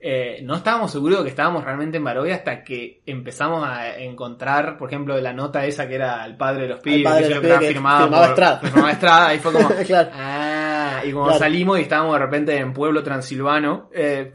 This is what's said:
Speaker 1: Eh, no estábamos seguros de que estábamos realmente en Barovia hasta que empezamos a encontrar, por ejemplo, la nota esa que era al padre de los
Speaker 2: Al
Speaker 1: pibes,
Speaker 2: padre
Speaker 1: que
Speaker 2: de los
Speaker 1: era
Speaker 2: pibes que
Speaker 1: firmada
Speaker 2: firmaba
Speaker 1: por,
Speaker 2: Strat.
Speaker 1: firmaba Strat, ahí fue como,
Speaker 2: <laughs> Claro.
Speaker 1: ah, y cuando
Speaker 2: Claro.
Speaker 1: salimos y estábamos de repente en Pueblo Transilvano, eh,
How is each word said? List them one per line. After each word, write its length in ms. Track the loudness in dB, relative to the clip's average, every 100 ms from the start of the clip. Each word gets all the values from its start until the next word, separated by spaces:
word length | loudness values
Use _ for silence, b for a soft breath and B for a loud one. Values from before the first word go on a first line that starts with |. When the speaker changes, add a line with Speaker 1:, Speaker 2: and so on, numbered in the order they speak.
| -6
Speaker 1:
Eh, 340 | -4 -4 -8 -8
no 100 | -4
estábamos 360 | -2 -2 -2
seguros 260 | -2 0 0
de 40 | 0
que 60 |
estábamos 340 | -2 -2 -2 -4
realmente 320 | -6 -6 -4
en 80 | -4
Barovia 300 | -2 -2 -4
hasta 260 | -6 -8
que 400 | -10 -12 -12 -14 -14
empezamos 580 | -12 -12 -6 -4 -2 -4
a 300 | -6 -8 -10
encontrar, 800 | -12 -12 -14 -8 -2 0 -2 -6
por 140 | -10
ejemplo, 280 | -8 -4 -4
la 140 | -4
nota 320 | -6 -6 -4 -4
esa 220 | -4 -6
que 60 | -4
era 280 | -4 -4
al 140 | -8 -6
padre 280 | -4 -2 -4
de 40 |
los 80 | -6
Speaker 2:
Al 60 |
Speaker 1:
pibes, 200 | 0 2 4
Speaker 2:
padre 180 | 4
Speaker 1:
que 60 | 2
Speaker 2:
de 40 | 2
los 100 | 4
Speaker 1:
era 100 | 4
Speaker 2:
pibes 140 | 4
que 60 | 0
Speaker 1:
firmada 260 | 2 4
Speaker 2:
firmaba 240 | 6 6 6
Speaker 1:
por, 60 | 6
Speaker 2:
Strat. 280 | 2 0
Speaker 1:
firmaba 320 | 2 4 4 4
Strat, 340 | 6 8 6
ahí 80 | 4
fue 140 | 2 4
como, 140 | 4
Speaker 2:
<laughs> 180 | 2 2
Claro. 240 | 4 2
Speaker 1:
ah, 920 | -2 -8 -4 -4 -4 -2 -2 -2 -4 -4
y 60 |
cuando 120 | -2 2
Speaker 2:
Claro. 80 | 2
Speaker 1:
salimos 400 | 2 2 2 0
y 40 |
estábamos 300 | 2 0 2
de 60 | 0
repente 380 | 0 -2 0 -2
en 140 | -2 -2
Pueblo 280 | -2 0
Transilvano, 880 | -2 -6 -6 -4 -2 0 0 -4 -6
eh, 380 | -4 -2 -2 -6